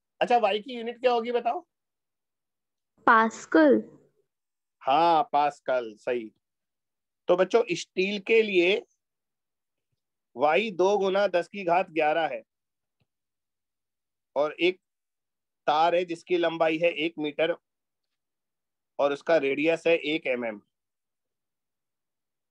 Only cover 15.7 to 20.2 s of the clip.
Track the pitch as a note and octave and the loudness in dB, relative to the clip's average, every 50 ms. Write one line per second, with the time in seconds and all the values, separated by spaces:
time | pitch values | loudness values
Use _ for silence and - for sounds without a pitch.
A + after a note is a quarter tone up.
15.7 | D3 D3+ D#3+ F3 E3+ F3 F#3+ E3+ E3 E3 - - F3+ E3+ E3+ E3 E3 E3 E3 D#3+ | 0 2 2 2 2 0 -2 -2 -6 -10 -6 -4 -2 0 0 0 0 0 0 0
16.7 | D#3+ D#3 E3+ F3 E3+ D3 D3+ E3+ - D3+ D3+ D3+ C#3 - D#3 E3 E3 - _ _ | 0 0 0 -2 -2 -2 -6 -6 -6 -6 -8 -6 -4 -2 -2 -2 -2 -6 _ _
17.7 | _ _ _ _ _ _ _ _ _ _ _ _ _ _ _ _ _ _ _ _ | _ _ _ _ _ _ _ _ _ _ _ _ _ _ _ _ _ _ _ _
18.7 | _ _ _ _ _ - C3+ C#3+ C#3+ C#3 - - F3 D#3 C#3 C3+ C#3 C#3+ D3 E3 | _ _ _ _ _ -2 -2 -2 -2 -2 -2 0 0 0 2 0 -2 -2 0 0
19.7 | E3 D#3+ - E3+ E3 D#3 - D3 D#3 D#3+ | 0 0 0 0 0 0 0 -2 -6 -4